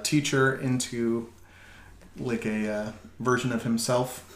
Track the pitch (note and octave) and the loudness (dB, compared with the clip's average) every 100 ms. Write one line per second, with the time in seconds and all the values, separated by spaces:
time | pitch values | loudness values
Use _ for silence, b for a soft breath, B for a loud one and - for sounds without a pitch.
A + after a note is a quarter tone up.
0 | - D3+ C#3+ C#3 C3 C3 C3 B2+ - A#2+ | 0 2 2 4 4 2 0 0 -2 -2
1 | A#2 A#2 A#2 - B B B B B B | 0 0 -4 -14 B B B B B B
2 | - - B2+ A2+ A2 G#2+ G#2+ G#2 G#2+ A2+ | -18 -8 -4 -2 -2 -2 -2 -2 -6 -10
3 | - - A#2 B2 B2+ A#2 A#2+ A2+ - B2 | -16 -4 2 2 2 -2 0 0 2 0
4 | B2+ - - | 0 -6 -16